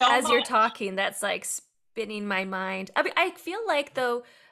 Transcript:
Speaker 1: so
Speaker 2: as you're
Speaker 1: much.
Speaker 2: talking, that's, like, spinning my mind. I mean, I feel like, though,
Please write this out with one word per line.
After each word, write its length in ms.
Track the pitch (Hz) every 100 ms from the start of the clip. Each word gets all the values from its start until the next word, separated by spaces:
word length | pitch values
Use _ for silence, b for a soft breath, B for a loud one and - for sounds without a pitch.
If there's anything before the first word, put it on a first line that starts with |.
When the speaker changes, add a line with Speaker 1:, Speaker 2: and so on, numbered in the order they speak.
Speaker 1:
so 100 | 254
Speaker 2:
as 180 | 247 240
you're 120 | 247
Speaker 1:
much. 80 | -
Speaker 2:
talking, 480 | 240 226 220 196 190
that's, 260 | 196 -
like, 220 | 202 180
spinning 840 | - - - _ _ - 214 214 208
my 160 | 190
mind. 460 | 190 190 190 190 190
I 80 | -
mean, 120 | 302 -
I 140 | 359
feel 340 | 359 - 392 440
like, 280 | 294 285
though, 280 | - 247 240 240 B B